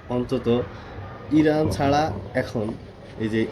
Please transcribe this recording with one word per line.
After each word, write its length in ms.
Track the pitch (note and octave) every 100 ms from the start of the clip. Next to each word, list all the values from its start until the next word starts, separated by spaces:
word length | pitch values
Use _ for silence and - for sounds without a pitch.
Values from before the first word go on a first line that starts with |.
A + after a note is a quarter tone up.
| -
অন্তত 540 | B2 B2 B2+ A#2+ B2 - - - - - - -
ইরান 380 | D#3 D3+ D3+ D#3
ছাড়া 420 | - C#3 C#3+ D#3 - -
এখন 380 | C3 B2+ B2 G#2+ C#3 - - - -
এই 80 | A2
যে 180 | A2 A2+